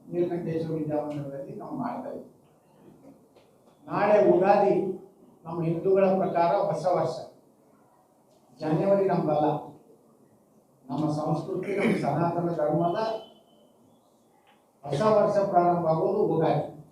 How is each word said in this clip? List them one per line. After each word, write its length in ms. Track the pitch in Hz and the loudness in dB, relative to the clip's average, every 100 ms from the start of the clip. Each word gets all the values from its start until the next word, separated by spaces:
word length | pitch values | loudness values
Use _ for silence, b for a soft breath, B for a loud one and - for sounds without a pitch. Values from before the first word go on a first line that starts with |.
| - | -8
ನೀಲಕಂಠೇಶ್ವರ 640 | 175 175 170 160 160 160 160 | -4 -2 -4 -6 -6 -4 -6
ವಿದ್ಯಾಮಂದಿರದಲ್ಲಿ 800 | 151 151 147 147 139 139 - | -4 -4 -6 -8 -10 -12 -12
ನಾವು 220 | - - - | -14 -12 -8
ಮಾಡ್ತಾ 340 | 123 - - | -8 -8 -10
ಇದ್ದೀವಿ. 220 | - - _ _ _ _ _ - - - - _ _ _ _ _ _ 151 | -12 -16 _ _ _ _ _ -20 -20 -20 -20 _ _ _ _ _ _ -6
ನಾಳೆ 440 | 180 208 208 170 | 0 4 6 6
ಉಗಾದಿ 560 | 175 196 208 196 185 185 - - _ - _ | 6 6 6 4 2 0 -6 -12 _ -20 _
ನಮ್ಮ 180 | 165 170 | -12 -4
ಹಿಂದೂಗಳ 540 | 165 165 190 190 190 185 | -2 -2 2 2 4 2
ಪ್ರಕಾರ 380 | 190 170 170 | 0 0 2
ಹೊಸ 320 | - - 165 180 | 2 -2 -2 0
ವರ್ಷ. 440 | 165 - - - - _ _ _ _ _ _ _ _ _ _ _ - | 0 -2 -6 -14 -20 _ _ _ _ _ _ _ _ _ _ _ -10
ಜನವರಿ 440 | 156 170 196 196 | -2 0 2 4
ನಮ್ದಲ್ಲ. 600 | 185 170 151 147 151 147 - - - - _ _ _ _ _ _ _ _ 131 | 2 2 0 2 0 -2 -6 -20 -20 -20 _ _ _ _ _ _ _ _ -10
ನಮ್ಮ 200 | 151 156 | -4 -4
ಸಂಸ್ಕೃತಿ, 640 | 151 156 - - 175 - 196 | -2 -2 -4 -4 -6 -4 -2
ನಮ್ಮ 200 | 214 - | 0 0
ಸನಾತನ 520 | 147 147 175 170 170 | -2 0 -2 -2 -2
ಧರ್ಮದ 480 | 160 151 165 175 214 220 220 - - _ _ _ _ _ _ _ _ _ _ _ _ _ _ | -2 0 0 0 -2 -4 -6 -10 -20 _ _ _ _ _ _ _ _ _ _ _ _ _ _
ಹೊಸ 180 | 143 - | -6 0
ವರ್ಷ 480 | 214 208 196 202 190 | 4 4 4 2 2
ಪ್ರಾರಂಭ 380 | 175 175 170 160 | 4 4 2 2
ಆಗೋದು 320 | 160 190 214 | 0 0 0
ಉಗಾದಿ. 580 | 156 160 156 - - - - | 0 2 2 0 -4 -12 -20